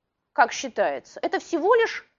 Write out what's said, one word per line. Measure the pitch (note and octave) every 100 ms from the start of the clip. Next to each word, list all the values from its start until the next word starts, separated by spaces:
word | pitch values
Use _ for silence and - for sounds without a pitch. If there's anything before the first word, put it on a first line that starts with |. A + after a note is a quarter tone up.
| _ _ _
как | - A#3+
считается, | - C4+ A3 F3+ C3+ - -
это | E4 F#4
всего | - E4+ E4+ A#4+
лишь | A4 - -